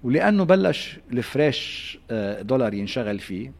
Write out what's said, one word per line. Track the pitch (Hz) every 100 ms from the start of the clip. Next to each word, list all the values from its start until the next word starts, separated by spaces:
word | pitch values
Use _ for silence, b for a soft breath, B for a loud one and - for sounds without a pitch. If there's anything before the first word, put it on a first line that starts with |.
ولأنه | 123 139 196 208
بلش | 180 190 190 151 - - -
الفريش، | 123 120 - 151 123 - - - - -
آه، | 113 101 104
دولار | 104 131 117
ينشغل | 101 101 - 110 101
فيه | - 92 123 139